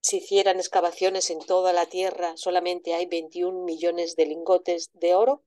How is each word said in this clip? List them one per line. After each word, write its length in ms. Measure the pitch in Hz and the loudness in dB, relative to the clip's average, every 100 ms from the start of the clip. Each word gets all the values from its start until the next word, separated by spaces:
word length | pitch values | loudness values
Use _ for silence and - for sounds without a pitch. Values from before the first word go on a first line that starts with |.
se 160 | - 196 | -2 -4
hicieran 400 | 175 196 196 185 | 0 2 4 2
excavaciones 720 | 175 190 170 170 185 185 - | 0 0 0 2 0 0 -4
en 100 | 160 | -6
toda 320 | - 185 185 | 0 2 4
la 120 | 175 170 | 2 0
Tierra, 500 | 185 185 - 175 165 | -2 -4 -2 -6 -6
solamente 580 | - 180 175 175 175 170 | -2 0 0 -6 -4 -4
hay 100 | 175 | -2
veintiún 600 | 170 160 175 180 185 180 | -4 -6 -4 -4 -2 -6
millones 500 | 160 170 170 170 165 | -2 -2 -2 -4 0
de 100 | 156 | 0
lingotes 640 | 156 170 180 - - - | 0 2 2 2 -4 -4
de 200 | _ 170 | _ 2
oro. 300 | 180 233 285 | 4 4 2